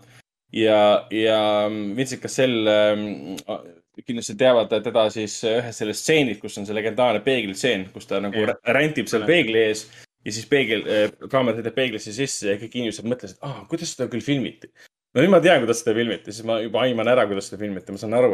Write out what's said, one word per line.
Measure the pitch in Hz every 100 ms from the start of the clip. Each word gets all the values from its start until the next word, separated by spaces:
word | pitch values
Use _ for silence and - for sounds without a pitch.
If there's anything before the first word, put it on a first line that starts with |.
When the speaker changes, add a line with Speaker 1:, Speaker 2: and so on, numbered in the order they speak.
| _ - _ _ _
Speaker 1:
Ja, | 110 110 107 104 98 -
ja, | 110 110 110 107 104 107
ähm, | 107 101 113
Vincent | 131 127
Cassel, | 117 - 131 117 107
ähm, | 107 107 104 107 80 76 92 -
a-, | 95 85 85 _ -
kindlasti | - 117 113 104
teavad | 131 120 107
teda | 107 113 113 107
siis, | 113 107 -
äh, | 113 117
ühes | 117 -
sellest | 107 104
stseenid, | - 156 127 101
kus | 107 -
on | 98
see | 107
legendaarne | 107 104 123 107
peeglitseen, | 135 127 101 95 131 101 95
kus | 104 -
ta | 98
nagu | 101 95
Speaker 2:
Jah. | 107
Speaker 1:
rä-, | 98 120
rändib | 127 151 151 101
seal | 113
Speaker 2:
Jah. | 107
Speaker 1:
peegli | 170 113 113
ees | 110 104 - - - _ 107
ja |
siis | 110 -
peegel, | 143 113 110
äh, | 78 107 104 - 101
kaamera | 135 123 113
sõidab | 113
peeglisse | - 127 107 107
sisse | 104 135 - 104
ja | 101
kõik | 113 123
inimesed | 113 104 107
mõtlesid, | 123 98 -
"Aa, | 143 120 98
kuidas | 165 165 -
seda | 117
küll | 120
filmiti?" | 139 143 95 - - _ - _ _
No | 120
nüüd | 175
ma | 180
tean, | 165 156
kuidas | 117 110
seda | 117
filmiti, | 110 117 90 -
siis | 107
ma | 113 113
juba | 113 110
aiman | 127 117 113
ära, | 123 104
kuidas | 98 -
seda | 98
filmiti. | 104 92 98
Ma | 98
saan | 107
aru, | 117 123